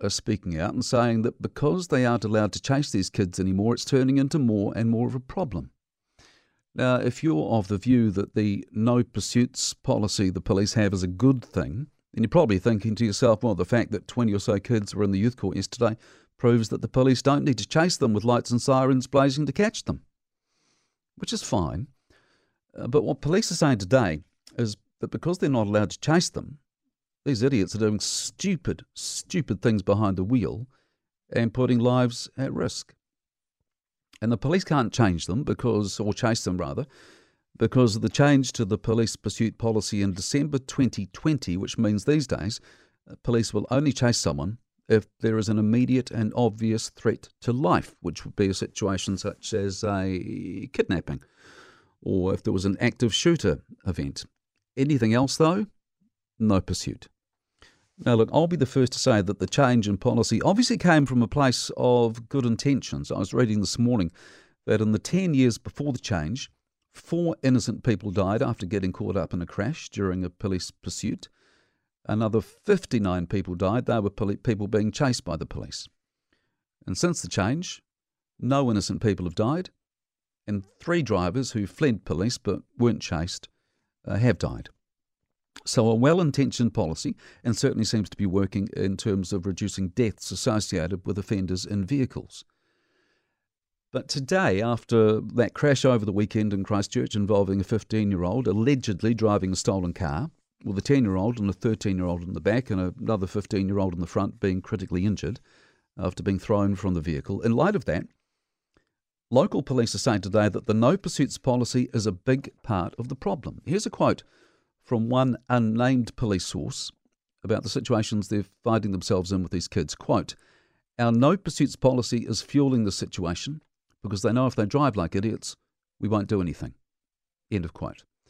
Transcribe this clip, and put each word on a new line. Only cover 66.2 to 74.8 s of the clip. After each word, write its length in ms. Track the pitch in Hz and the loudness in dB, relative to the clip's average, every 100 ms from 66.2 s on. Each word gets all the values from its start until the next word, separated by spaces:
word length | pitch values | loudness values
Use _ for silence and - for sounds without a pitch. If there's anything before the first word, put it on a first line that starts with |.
| 76 131 - _ _ _ _ | -2 -6 -10 _ _ _ _
four 440 | - - 170 170 - | -20 -6 -2 0 0
innocent 400 | 135 127 - - | 2 2 2 -2
people 260 | - 104 104 | 0 0 0
died 320 | 95 92 113 | -2 0 0
after 240 | 131 113 92 | 0 -2 -2
getting 260 | 101 92 | -2 -2
caught 240 | - 101 95 | -4 -4 -2
up 160 | 82 | -2
in 120 | 92 | -4
a 20 | 85 | -6
crash 460 | - 107 160 - | -4 -4 -4 -10
during 340 | - 98 92 90 | -4 -2 -2 -6
a 60 | |
police 400 | - 104 92 - | -6 -4 -4 -6
pursuit. 580 | - - - - 180 - _ _ _ _ _ _ _ - | -12 -12 -6 -6 -6 -10 _ _ _ _ _ _ _ -4
Another 360 | 107 110 110 | -2 0 0
fifty-nine 840 | - _ - 196 - 120 98 90 87 | -2 _ 0 0 2 -2 0 -2 -2
people 260 | 101 92 | -4 -4
died. 320 | 90 95 117 - | -2 0 0 0
They 140 | 117 | -2
were 100 | 98 | -2
poli-, 280 | - 101 101 | -2 -4 -2
people 300 | - 104 101 | -2 -2 0
being 240 | 107 | 0